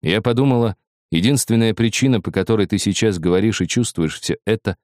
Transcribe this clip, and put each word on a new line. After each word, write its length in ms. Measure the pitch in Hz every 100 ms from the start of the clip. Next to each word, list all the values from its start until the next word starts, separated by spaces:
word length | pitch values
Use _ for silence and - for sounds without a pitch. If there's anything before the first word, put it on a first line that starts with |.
Я 180 | 78 101
подумала... 560 | 117 117 139 123 117 98 _ _ _
Единственная 640 | 82 101 139 - 113 113
причина, 480 | 110 113 - 135 120
по 100 | 90
которой 360 | 90 92 113 95
ты 100 | 101
сейчас 420 | - 95 113 92
говоришь 440 | 85 90 110 104
и 40 | 87
чувствуешь 540 | - 117 - 80 -
всё 160 | - -
это 320 | - 110 - 95